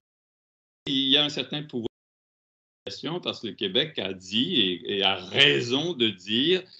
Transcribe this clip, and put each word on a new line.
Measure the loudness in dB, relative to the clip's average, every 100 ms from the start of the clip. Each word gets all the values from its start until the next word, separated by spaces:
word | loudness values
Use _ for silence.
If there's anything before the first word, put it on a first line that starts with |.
| _ _ _ _ _ _ _ _ -2
Il | 0 4
y | 4
a |
un | 2
certain | -2 -6 -8
pouvoir | -6 -6 -6 -10 _ _ _ _ _ _ _ _ -14 -8 -6 -4
parce | -6 -6
que | -8
le |
Québec | -4 -2 0 -2 -4
a | -6
dit | -8 -4 -2 0 2
et, | 2 0 -4 0
et |
a | 2 0
raison | -2 6 6 6 0 -2 -2
de | 0 0
dire | 0 -2 0 2 0 -2 -20